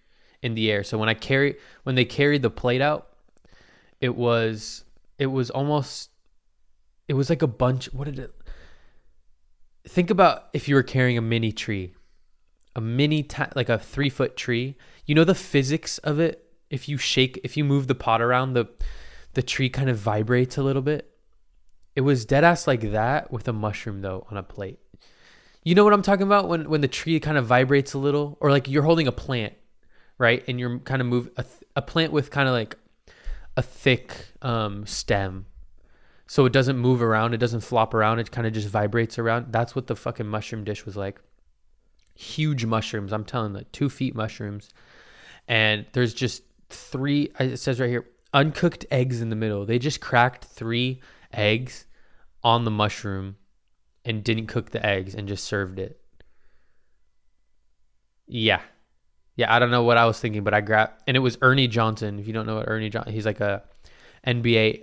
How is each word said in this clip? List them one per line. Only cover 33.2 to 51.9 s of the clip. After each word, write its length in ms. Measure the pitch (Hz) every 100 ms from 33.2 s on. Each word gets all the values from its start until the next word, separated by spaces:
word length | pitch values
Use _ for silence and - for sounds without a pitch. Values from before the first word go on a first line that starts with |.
| - - - -
a 60 |
thick, 680 | - - 139 123 - - - -
um, 460 | 127 113 107 101 107
stem. 580 | - - 104 95 95 101 - - - - - - _ -
So 200 | - 127
it 80 |
doesn't 240 | 135 127 131
move 240 | 123 123
around. 320 | 117 110 117
It 40 | 117
doesn't 220 | 120 113
flop 320 | - 123 110
around. 260 | 113 107 113
It 120 | 110
kind 160 | 123 113
of 80 |
just 140 | 110 101
vibrates 500 | 104 104 117 113 -
around. 340 | 113 117 123
That's 220 | 113 120
what 120 | 135 -
the 80 |
fucking 320 | 117 120 - 107
mushroom 380 | 107 - 113
dish 220 | 104 104 -
was 100 | 98
like. 240 | 98 - _ _ _ _ _ _ _ _ _
Huge 500 | - - - 156 139
mushrooms. 480 | 113 110 - 110 98
I'm 120 | 107
telling, 280 | 101 123 107
like, 180 | 98 -
two 180 | - 143
feet 240 | - 131
mushrooms. 560 | 117 107 - 107 101 - _ _ - - - - - -
And 380 | 113 107 107 -
there's 220 | 127 120
just 280 | - 123 - - _ _
three, 600 | - - 131 143 143 147 -
it 200 | 131 123
says 200 | - 123
right 120 | 123
here, 160 | 120 - _ _
uncooked 540 | 139 151 - 175 - -
eggs 300 | 135 131 120
in 80 | 113
the 80 | 107
middle. 300 | 110 101 101
They 120 | 120
just 220 | 143 -
cracked 440 | - 123 123 -
three 580 | - - 113 120 127 127 - - _
eggs 540 | - 104 113 127 - -